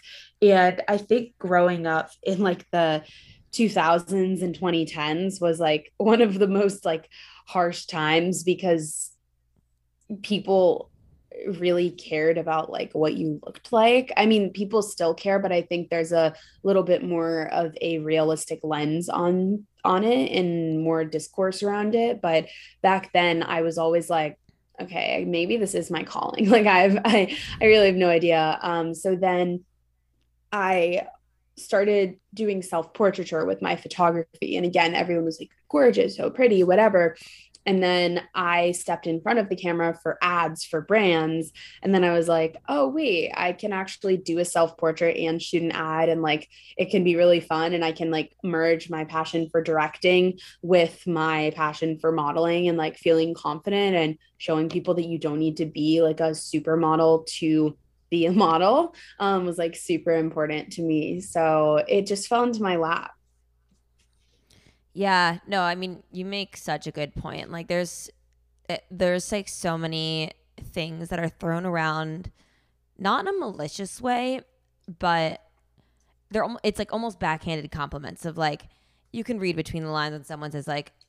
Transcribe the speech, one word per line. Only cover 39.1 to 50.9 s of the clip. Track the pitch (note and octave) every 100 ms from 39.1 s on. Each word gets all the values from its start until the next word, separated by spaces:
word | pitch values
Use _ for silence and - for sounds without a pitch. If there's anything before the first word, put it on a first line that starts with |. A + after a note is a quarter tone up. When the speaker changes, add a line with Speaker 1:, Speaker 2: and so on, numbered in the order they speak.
| E3
Speaker 1:
front | G#3 A#3
of | G3
the | F#3
camera | F3 E3+ E3 D#3+
for | D#3+ -
ads | F3 F3 D#3+ D#3+
for | - D#3+
brands. | D3+ G#3+ G3 E3 D#3+ D#3+ D#3+ - - -
And | -
then | G3 F3+
I |
was | E3+ E3
like, | E3 D#3+ - -
"Oh, | C#4+ C4+
wait, | D4+ C#4+ F3 - -
I | F3+
can | F3+ G#3
actually | F#3+ F#3+ - G3 F#3+
do | F#3 E3
a | F3
self-portrait | F3 E3 - E3 D#3+ E3+ -
and | E3 E3
shoot | - E3+
an | E3
ad. | - D#3+ D#3+ E3
And, | E3
like, | D#3 D3+ - - - -
it | F3+
can | G3+
be | F3 E3+
really | F3 F3
fun. | E3 D#3+ E3
And | F3
I | D#3+
can, | D#3+ E3+
like, | D#3+ D3+ _
merge | F#3 E3 E3 E3 E3+
my | D#3+
passion | D#3 D#3+ D#3+ E3+ D#3+
for | E3+
directing | E3 D#3 D#3 - F3+ F3+ F#3 F3+ - -
with | E3+ F3+ E3